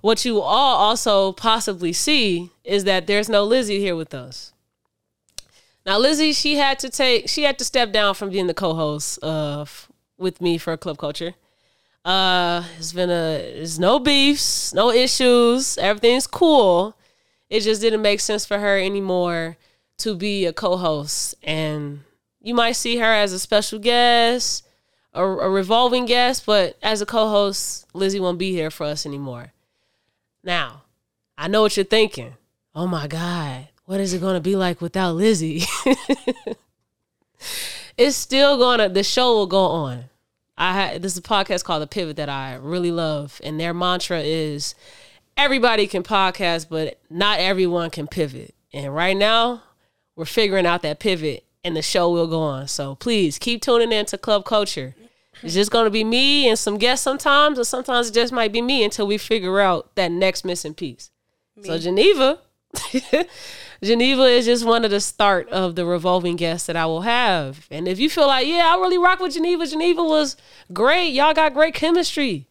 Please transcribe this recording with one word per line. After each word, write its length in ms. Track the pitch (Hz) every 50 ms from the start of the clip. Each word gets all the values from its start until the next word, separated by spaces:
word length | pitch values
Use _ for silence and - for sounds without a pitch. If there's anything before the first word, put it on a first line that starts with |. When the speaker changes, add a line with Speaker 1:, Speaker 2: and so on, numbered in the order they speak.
Speaker 1:
What 240 | - 202 226 214 -
you 160 | 254 233 208
all 360 | - 135 170 233 277 277 247
also 560 | - 196 208 226 233 - 233 208 196 196 190 185
possibly 600 | - - 233 220 233 220 - 202 180 175 165 170
see 580 | - - - 302 294 240 202 180 170 175 180 _ _ _
is 200 | 160 190 202 190
that 220 | 196 190 185 175 175
there's 200 | 202 202 208 208
no 140 | 226 208 208
Lizzie 360 | 208 233 262 254 202 208 196
here 140 | 202 196 175
with 180 | 165 160 - -
us. 380 | 135 123 123 127 - - - _ _ _ _ _ _ _ _ _ _ _ _ _ _ _ _ _ - - _ _ _ _ _ _ _ _
Now, 120 | 190 196 208
Lizzie, 340 | 240 277 311 294 311 311 294
she 220 | - - 294 294
had 240 | 285 285 269 269 269
to 80 | - 262
take, 380 | - - 277 254 247 233 - -
she 140 | - - 294
had 160 | 285 277 -
to 60 | 247
step 260 | - - 254 240 220 196
down 220 | 214 208 202 196
from 160 | - 208 196
being 160 | 185 196 185
the 80 | 180 160
co-host, 640 | - 196 175 160 165 160 151 151 151 - - - - -
uh, 380 | 151 160 156 151 147 143 147 147
f-, 280 | 147 - - - _ _ _ _ _ _
with 240 | _ 180 185 180 _
me 160 | 175 175 170 165
for 180 | - - 160
Club 220 | 160 - 185 151 -
Culture. 360 | - 147 151 - 165 170 180 _ _ _ _ _ _ _ _ _ _ _ _ _ _
Uh, 580 | 170 185 190 190 185 185 180 175 175 170 175 175 170 170 165
it's 140 | 160 160 165
been 180 | 175 180 180
a, 260 | 175 170 165 160 156 143
it's 400 | 95 - - - - 165 160 160
no 200 | 180 190 233 294
beefs, 720 | 254 294 285 277 277 285 285 294 - - - - - - -
no 160 | - 208 240
issues. 840 | 226 240 247 262 - - 262 247 247 240 240 233 240 254 269 - - -
Everything's 480 | - 190 214 208 208 233 240 254 262 -
cool. 680 | - - 359 330 311 277 226 190 175 170 185 214 - _ _ _ _ _ _ _ _ _ _ _
It 100 | - 220
just 200 | 208 214 220 208
didn't 220 | 208 226 220 220 214
make 160 | 208 202 202
sense 260 | - - 214 208 -
for 120 | - 208 202
her 200 | 208 208 196 196
anymore 760 | 185 190 202 202 196 190 185 180 175 175 170 170 165 165 165 _ _ _ _ _ _ _ _ _
to 160 | - 220 208
be 320 | 175 180 208 202 196 185
a 60 | 170 160
co-host. 840 | - - 190 180 185 180 170 156 147 143 147 - - - - - _ -
And 600 | 147 156 160 160 151 151 151 147 143 143 143 139 _ _ _ _ _ _ _
you 140 | _ 214 240
might 180 | 240 233 226 240
see 220 | - - 240 233 240
her 140 | 226 220 226
as 200 | 214 208 202 185
a 60 | 185
special 400 | - - - 208 208 - - 214
guest, 840 | 202 233 240 240 240 240 240 233 233 233 240 247 240 - - - _ _ _ _ _ _ _ _ _ _ _
a, 120 | - 180
a 260 | 196 190 - - 190
revolving 560 | 190 196 190 185 220 233 247 247 240 254 247
guest, 400 | 226 240 247 247 247 262 254 -
but 320 | - 214 208 185 170 - _ -
as 160 | 208 220 208
a 60 | 208
co-host, 800 | 202 226 233 220 220 214 202 202 202 196 - - - - - - _ _
Lizzie 260 | 175 190 190 190 202
won't 180 | 185 180 175 175
be 140 | 185 190 185
here 180 | 175 156 156
for 140 | - - 165
us 180 | 147 147 147 -
anymore. 480 | 156 143 143 139 135 123 120 120 131 _ _ _ _ _ _ _ _ _ _ _ _ _ _ _ _ _ _ _
Now, 380 | 180 175 170 151 123 110 143 _ _ _ _ _ _ _ _ _ _ _
I 120 | - 147 170
know 140 | 196 214 214
what 140 | 208 -
you're 80 | - 196
thinking. 500 | 190 - 220 214 208 - - 120 110 131 _ _ _ _ _ _ _ _
"Oh 140 | 151 170
my 200 | 185 180 160 143 147
God, 600 | 143 160 165 175 175 175 156 143 131 127 143 156 _ _ _
what 120 | - 185 196
is 140 | 196 190 180
it 60 | 185
gonna 200 | 165 190 190 180
be 140 | 156 180 196
like 260 | 196 185 180 175 -
without 360 | 170 170 - 190 190 180 165
Lizzie?" 480 | 165 196 220 220 175 160 160 156 160 170 - - - -
<laughs> 720 | 233 269 - - - 294 - - - 240 - - - - _ _ _ _ _ _ _ _ _ _ _ _ _ _ _ _ _ - - - - - - - - - - -
It's 200 | - 240 285 262
still 420 | - - - 262 269 285 285 285 262
gonna, 300 | 240 247 247 233 214 196
the 140 | 185 190 196
show 320 | - - - 254 247 233
will 120 | 214 202
go 180 | 185 180 196 190
on. 400 | 180 - 165 151 135 123 123 127 127 _ _ _ _ _ _ _ _ _
I 160 | - 165 185 185 196 196 175 -
ha-, 60 | 170
this 140 | 175 190 180
is 60 | 185
a 40 | -
podcast 420 | - 226 202 196 - 202 180 -
called 180 | - 175 156 151
The 40 |
Pivot 300 | 147 - 214 180 156 147
that 120 | 147 151 143
I 260 | 139 135 135 135 127
really 360 | 131 131 143 165 180 175 175 170
love, 480 | 165 165 156 151 147 143 143 - - -
and 160 | 147 156 156
their 160 | 160 170 170
mantra 460 | 175 175 180 180 180 175 - 180 165
is, 540 | 147 147 160 160 156 156 147 139 - - - _ _ - - - - - _ _ _ _ _
"Everybody 500 | - 285 285 269 262 226 247 226 214 202
can 160 | 202 - 190 180
podcast, 640 | - 220 196 190 185 185 - 196 175 170 165 160 156
but 300 | 165 160 156 143 - _ _ _
not 300 | 156 170 190 208 214 175
everyone 500 | 175 185 202 185 190 175 170 175 170 165
can 160 | - 170 147
pivot." 480 | 147 - 190 160 143 127 120 113 - - _ _ _ -
And 220 | 139 139 139 139
right 220 | 151 170 185 190
now, 460 | 196 202 214 226 233 233 240 247 233 _ _ _ _ _ _ _ _ _ _ _
we're 100 | - 165
figuring 400 | 151 - - 220 202 190 196 180
out 160 | 175 170 175 -
that 180 | 151 151 -
pivot, 440 | - 214 185 170 156 156 131 - _ _ _ _ _
and 120 | 175 165
the 60 | 156 151
show 280 | - - 185 175 175
will 160 | 175 170 170 165
go 120 | 160 165
on. 280 | 160 151 139 131 135 139
So 260 | - - 143 139 139
please 420 | - - 240 233 214 190 156 143 -
keep 240 | - 240 233 233 -
tuning 300 | - 240 233 233 226 226
in 140 | 214 214
to 120 | 214 - 202
Club 260 | - - 214 208 202
Culture. 500 | - 226 214 208 196 - - 135 127 131 _ 220 240 _ _ _ _ _ - -
It's 120 | 165 165
just 160 | 185 208 208
gonna 200 | - 233 226 220
be 140 | 196 220 220
me 440 | 220 226 247 262 277 285 294 285 247
and 100 | 220 220
some 200 | - - 208 214
guests 240 | 208 240 254 254 -
sometimes, 560 | 285 262 285 - 302 277 285 294 302 302 254
or 60 | 233
sometimes 440 | - - 254 262 - 254 240 240 233
it 60 | 208
just 180 | 233 240 247 254
might 200 | 247 226 214 202
be 100 | 233 233
me 220 | 247 277 269 220
until 220 | 208 - - 214 202
we 100 | 208 214
figure 400 | - - 220 226 185 185 185 196
out 340 | 202 190 180 160 - _ _
that 140 | - 190 175 170
next 320 | 175 190 190 185 - -
missing 300 | 190 180 175 - 156 156
piece. 360 | - 185 147 120 _ - - _ _ _ _ _ _ _ _ _ _ 202
So 100 | 185 160
Speaker 2:
Me. 60 | 165
Speaker 1:
Geneva, 600 | 160 175 180 196 240 381 415 294 262 262 302 - _ _ _ _ _ _ -
<laughs> 440 | - - - - 254 - - - 302 339 349 - - - - - - - - - - -
Geneva 420 | 196 233 233 240 262 269 254 269
is 200 | 254 247 240 247
just 200 | 226 240 240 233
one 180 | 226 226 233 233
of 60 | 214
the 80 | 202 202
start 480 | 196 - - _ 214 202 196 180 - -
of 260 | - 190 190 185 170
the 100 | 175 175
revolving 480 | 170 175 175 160 185 180 185 175 175 170
guests 320 | 175 170 165 165 175 -
that 80 | - 170
I 100 | 165 160
will 160 | 160 160 160 180
have. 640 | 226 233 240 247 226 190 170 147 135 135 151 - _
And 160 | 135 147 165
if 140 | 180 185 185
you 100 | 254 311
feel 160 | - 349 302
like, 220 | 277 269 262 254 285
"Yeah, 260 | 330 349 339 320 339
I 60 | 370
really 180 | 370 370 359 359
rock 220 | 349 359 370 370
with 140 | 370 370 277
Geneva. 300 | 339 320 349 359 339 339 277
Geneva 340 | 294 311 330 349 349 320 349
was 340 | 320 311 302 302 277 - _ _ - - - - _ 180
great. 380 | 180 214 262 302 359 359 330
Y'all 220 | 269 254 285 311 311
got 200 | 320 311 311 262
great 200 | 277 311 320 -
chemistry." 760 | - - 320 339 359 339 - - - 285 254 190 143 135 _